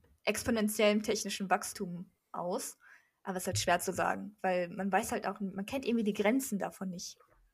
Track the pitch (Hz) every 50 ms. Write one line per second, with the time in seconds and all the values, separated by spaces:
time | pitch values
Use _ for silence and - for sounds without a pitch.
0 | _ _ _ _ - 208 208 - - - 233 220 208 214 - - 214 208 208 214
1 | 214 - - 214 - 202 208 - 202 180 190 208 - - - - 202 175 175 175
2 | 185 - _ _ _ _ - - 170 175 190 - - - - _ _ - - -
3 | _ _ _ _ - 202 185 - - 190 180 - - - 175 175 - 196 180 180
4 | 170 180 190 196 196 202 - _ - 185 185 180 175 175 175 - 190 196 185 196
5 | 233 - - - - 190 196 - 202 190 - 190 196 - 262 277 269 - 240 233
6 | 214 208 202 - 202 208 247 269 262 - 208 185 180 175 - - 190 190 175 180
7 | - - - _ _ _ _ _ _ _